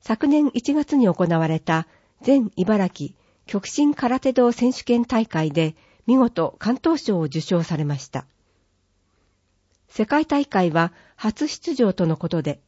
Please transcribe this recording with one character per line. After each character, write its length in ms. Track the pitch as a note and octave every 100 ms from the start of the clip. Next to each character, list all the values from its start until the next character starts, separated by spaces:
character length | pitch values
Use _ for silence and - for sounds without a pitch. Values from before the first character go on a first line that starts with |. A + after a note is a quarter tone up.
昨 260 | - A3 D4
年 220 | D4+ D4
一 220 | - -
月 220 | D4 D4 D4
に 120 | A3
行 160 | E3+
わ 240 | F3+ E3 D#3+
れ 100 | D#3+
た 280 | - D#3+ E3 _ _ _
全 320 | - C#4 A3 -
茨 340 | F3+ G#3+ F#3
城 200 | - C#3+ _ _ _ -
極 200 | G3+ -
真 280 | - D4
空 260 | D4 A#3+ C4
手 120 | C4+
道 200 | B3+ A#3+
選 200 | A#3 A#3+
手 120 | C4
権 200 | - A#3+
大 220 | A#3 A3+ A3
会 240 | D#3+ D#3
で、 240 | D3 D#3+ - _ _ -
見 120 | C4
事 360 | A#3+ A3 D#3+ -
関 180 | G#3 C4
東 260 | E4 D#4+
賞 160 | - F#3
を 40 |
受 180 | D#3 C#3
賞 220 | D#3 F3+
さ 140 | E3 D#3+
れ 80 |
ま 120 | D3+ C#3+
し 120 | -
た。 180 | C3+ - _ _ _ _ _ _ _ _ _ _ _ _ _ _ _ _
世 180 | - G#3+
界 180 | C#4+
大 220 | D#4 C#4+ C#4+
会 240 | G3 F3+
は 220 | D#3+ E3+ - _ _
初 320 | A3 - D4+
出 260 | - -
場 180 | C4+ A3
と 140 | F#3 E3+
の 100 | D#3+
こ 120 | E3+
と 140 | E3+
で 180 | D3+ -